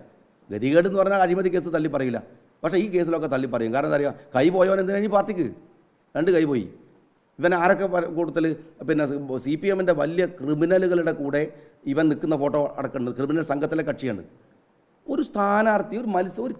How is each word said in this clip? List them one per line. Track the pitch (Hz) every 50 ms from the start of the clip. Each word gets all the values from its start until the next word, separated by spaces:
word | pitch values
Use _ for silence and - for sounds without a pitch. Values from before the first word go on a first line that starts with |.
| - - _ _ _ _ _ _ _ - 98
ഗതികേട് | 107 113 131 147 170 175 196
എന്ന് | 190 196
പറഞ്ഞാൽ | 190 196 196 196 185
അഴിമതി | 175 175 185 185 185 175
കേസ് | 180 - 175 165
തള്ളി | 160 156 156 139
പറയില്ല, | 143 135 127 117 110 - - - - _ _ _ _ -
പക്ഷേ | 165 180 180 208
ഈ | 214 175
കേസിലൊക്കെ | 180 175 160 170 160 151 151 139
തള്ളി | 131 131 123 120
പറയും. | 120 113 110 117
കാരണം | 135 147 156
എന്താ | 151 143
അറിയുക, | 143 139 123 - - - -
കൈ | 127 143 170 180
പോയവൻ | 190 180 190 196 190 190
എന്തിനാ | 185 196 202 208 214
ഈ | 202
പാർട്ടിക്ക്? | 196 196 208 214 180 156 110 87 - - _ _ _ _ _ _ _ _ _ _
രണ്ട് | 139 160 190 180
കൈ | 160 165 147
പോയി. | 139 120 92 87 - - - _ _ _ _ _ _ _ _ _ _ -
ഇവൻ | 143 175 185 175
ആരൊക്കെ | 170 185 196 185 196 190 180
പ-, | 175 170 165 160
കൂട്ടത്തിൽ, | 160 170 156 143 165 160 160 156 156 - - - - 147 135
പിന്നെ, | 160 151 151 135 143 143 143 135 131 127 -
സി | - 156 156
പി | - 196
എമ്മിൻ്റെ | 196 190 185 180 170 151
വലിയ | 143 156 165 175 180 170 175 -
ക്രിമിനലുകളുടെ | 127 143 151 151 165 170 185 185 185 180 180 175 165 165 156 151
കൂടെ | 143 143 139 147 156 156 - - - - _ _ - 139
ഇവൻ | 139 151 160 156
നിൽക്കുന്ന | 147 147 175 156 156 139
ഫോട്ടോ | 139 147 143 147 143 143 - -
അടക്കമുണ്ട്. | 135 131 135 135 123 123 120
ക്രിമിനൽ | - 139 143 151 165 151 -
സംഘത്തിലെ | 139 143 147 156 160 160 151 151
കക്ഷിയാണ്. | 135 - 135 127 107 92 - - - _ _ _ _ _ _ _ _ _ _ _ _ _ _ - 277
ഒരു | - 285 -
സ്ഥാനാർത്ഥി, | - 208 202 202 202 208 220 226 214 202 202 - 170 220
ഒരു | 240 220 196
മത്സ-, | 180 190 185 160 220 233
ഒരു | 254 214